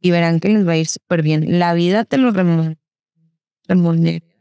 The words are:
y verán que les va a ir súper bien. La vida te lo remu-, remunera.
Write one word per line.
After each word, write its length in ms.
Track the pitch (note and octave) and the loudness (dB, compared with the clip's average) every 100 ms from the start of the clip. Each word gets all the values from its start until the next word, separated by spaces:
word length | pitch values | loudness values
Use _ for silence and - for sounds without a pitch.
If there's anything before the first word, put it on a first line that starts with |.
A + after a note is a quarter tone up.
y 100 | F3+ | 0
verán 300 | E3+ E3+ E3 | 2 2 0
que 80 | F#3+ | 0
les 180 | G#3+ F3+ | 0 0
va 60 | |
a 40 | E3 | 0
ir 100 | D#3+ | -2
súper 360 | - - F3 | -8 -4 -2
bien. 360 | D#3 D#3 D#3 F3 | 0 0 0 0
La 160 | F3 | 0
vida 300 | E3+ F3 G3+ | 0 0 -2
te 140 | A#3 C4+ | -2 0
lo 120 | B3+ | 0
remu-, 440 | G3 F3+ E3 D#3+ D#3+ _ _ _ _ _ _ _ _ - | 0 0 0 -2 -8 _ _ _ _ _ _ _ _ -2
remunera. 580 | F#3 E3+ E3 E3 E3 - _ | 0 2 2 0 -2 -10 _